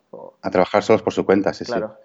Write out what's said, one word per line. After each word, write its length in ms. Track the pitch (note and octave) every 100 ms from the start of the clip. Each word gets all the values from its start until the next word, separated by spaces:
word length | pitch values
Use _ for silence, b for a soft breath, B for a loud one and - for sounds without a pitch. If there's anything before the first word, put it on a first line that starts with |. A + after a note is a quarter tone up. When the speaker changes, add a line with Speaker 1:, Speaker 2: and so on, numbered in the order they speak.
| _ -
Speaker 1:
O 200 | - _
Speaker 2:
A 80 | F#2+
trabajar 320 | F#2 F2+ G#2
solos 180 | G2 G#2+
por 100 | -
su 140 | F#2 D#2+
cuenta, 280 | G2+ F#2+
sí, 120 | - -
sí. 60 |
Speaker 1:
Claro, 260 | A#2 G#2+ -